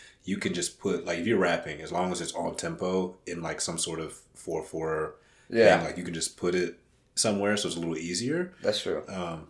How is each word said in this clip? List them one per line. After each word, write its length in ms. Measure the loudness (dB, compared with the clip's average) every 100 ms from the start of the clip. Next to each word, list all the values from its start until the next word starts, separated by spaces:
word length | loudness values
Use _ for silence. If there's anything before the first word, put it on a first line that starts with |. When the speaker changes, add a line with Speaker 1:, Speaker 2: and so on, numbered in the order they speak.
| -20 -12 -6
Speaker 1:
you 120 | -2
can 160 | -2
just 260 | -2 -4 -2
put, 260 | -2 -2 -2
like, 140 | -2
if 80 | 2
you're 100 | 4
rapping, 440 | 4 2 -2 -8
as 100 | -6
long 200 | -2 0
as 100 | -2
it's 120 | -4
on 220 | -4 -4 -4
tempo 600 | -6 -4 0 0 0 -4 -10
in, 160 | -6
like, 200 | -6 -4
some 160 | -4 -2
sort 220 | -4 -4
of 200 | -6 -10 -20
four 300 | -14 -6 -6
four 520 | -4 -4 -2 -2 -4 -8 _ _ -2
Speaker 2:
Yeah. 280 | 6 8 8
Speaker 1:
thing, 80 | 4
like, 100 | -6
you 60 |
can 100 | -6
just 240 | -4 -4 -2
put 180 | 0 2
it 240 | 0 -4 _ _ _ 0
somewhere, 400 | 2 2 2 2
so 100 | 0
it's 100 | -2
a 20 |
little 180 | -4 -4
easier. 560 | -2 -2 0 0 -2 -2
Speaker 2:
That's 200 | 0 0
true. 220 | 0 -4 -4
Speaker 1:
Um, 400 | -4 -4 -6 -8